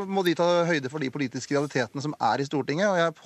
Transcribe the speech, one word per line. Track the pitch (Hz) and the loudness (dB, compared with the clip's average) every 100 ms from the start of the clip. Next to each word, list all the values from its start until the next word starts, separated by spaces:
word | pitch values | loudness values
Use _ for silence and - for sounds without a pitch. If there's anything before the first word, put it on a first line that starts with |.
| 196 | -2
må | 196 | 0
de | 175 165 | 2 2
ta | 175 175 | 4 4
høyde | 170 160 127 | 2 0 -2
for | 156 | -4
de | 135 | -4
politiske | 147 131 131 - | -4 -6 -6 -2
realitetene | 143 143 139 120 139 | -2 0 -2 -2 -4
som | 120 - | -6 0
er | 117 120 | 0 2
i | 139 | 0
Stortinget, | 147 127 147 208 | -2 -2 0 2
og | 180 | 2
jeg | 165 160 | 0 -2